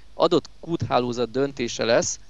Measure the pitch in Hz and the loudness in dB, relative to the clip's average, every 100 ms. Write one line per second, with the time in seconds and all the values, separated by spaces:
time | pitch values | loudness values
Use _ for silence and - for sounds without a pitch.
0 | - - 170 170 - - - 170 110 131 | -12 0 4 4 0 -8 -6 -4 0 2
1 | 123 120 117 123 139 139 117 - 113 127 | 2 -2 -2 0 -2 -2 -4 -2 2 4
2 | 185 - - | 2 -4 -10